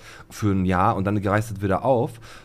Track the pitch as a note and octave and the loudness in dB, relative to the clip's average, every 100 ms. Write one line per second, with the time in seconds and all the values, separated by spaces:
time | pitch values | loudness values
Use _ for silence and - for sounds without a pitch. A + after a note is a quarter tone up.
0 | - - - - G#2 F#2+ F#2 F2+ G#2 F#2+ | -20 -20 -18 -2 0 2 2 2 2 2
1 | G2 G#2 G2 G#2+ A2+ G2 G2+ F2+ B2+ A#2+ | 0 0 2 0 -2 -4 -2 0 2 2
2 | - - - - | 0 -6 -18 -20